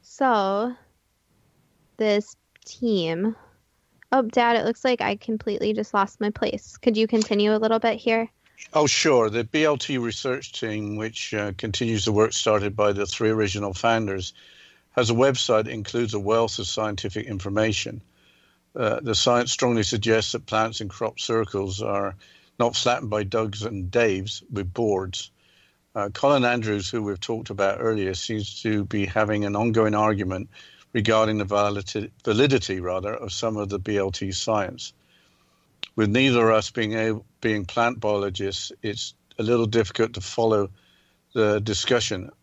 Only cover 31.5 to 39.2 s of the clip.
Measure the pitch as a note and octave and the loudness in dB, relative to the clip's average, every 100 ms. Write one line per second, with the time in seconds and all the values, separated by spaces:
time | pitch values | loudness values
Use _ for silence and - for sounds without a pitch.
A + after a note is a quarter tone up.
31.5 | G2+ G#2 G2+ G2 A2 G#2+ _ - A2 C#3 | 2 2 0 -4 -6 -6 _ 0 4 4
32.5 | C3 - F#2 F2+ F#2 G2 A#2+ A2 - A2+ | 4 0 -6 -4 -4 -4 -8 -8 -4 -4
33.5 | G#2+ G2+ G2+ F#2+ G2+ G2 F2+ G2 F#2 - | -4 -4 -4 -2 0 -2 -4 -6 -4 -2
34.5 | G#2+ F#2 - - _ _ _ _ _ _ | -2 -2 -8 -16 _ _ _ _ _ _
35.5 | _ _ _ - - G#2+ A2+ C3+ A#2+ A2+ | _ _ _ -10 0 2 4 4 4 6
36.5 | A2 G2+ - A2 A2+ A2+ G#2+ - _ A#2 | 4 2 -4 -2 0 -2 -2 -8 _ -2
37.5 | G#2+ F#2 - A#2+ A#2+ G#2+ G#2 G2+ F#2 G2 | -2 -2 0 0 0 -2 0 -2 -4 -4
38.5 | G2 - - A2 G#2 - _ | -4 -10 -8 -8 -6 -10 _